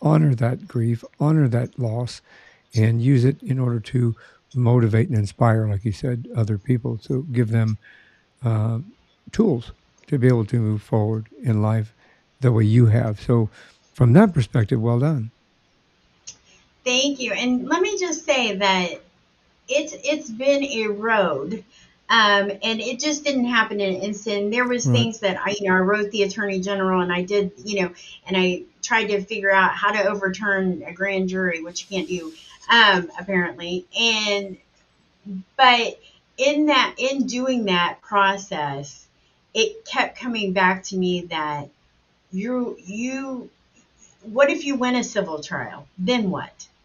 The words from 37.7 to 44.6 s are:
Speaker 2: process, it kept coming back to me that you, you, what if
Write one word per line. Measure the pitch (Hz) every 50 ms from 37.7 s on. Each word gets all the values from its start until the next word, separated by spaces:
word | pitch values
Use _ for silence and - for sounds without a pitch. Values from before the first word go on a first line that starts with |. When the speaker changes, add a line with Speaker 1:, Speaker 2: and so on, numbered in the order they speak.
| 180 175 175 160 - -
Speaker 2:
process, | _ - 208 202 196 196 202 202 196 - 175 156 147 143 131 135 147 - - - _ _ _ _ _ _ _ _ _ _ -
it | 220 220 - - - -
kept | - - 269 214 - - -
coming | 233 254 226 220 202 190
back | 180 196 185 185 190 190 -
to | - 190
me | 185 180 180 180 175
that | 175 170 165 156 151 151 147 147 143 - _ _ _ _ _ _ _ _ _ _ _ _
you, | 185 190 208 240 254 254 240 214 - - 170
you, | 180 202 220 240 254 262 269 269 269 262 240 202 - _ _ _ _ _ _ _ _ _ _ _ _ _ _
what | - 220 208 262 277 330
if | 339 -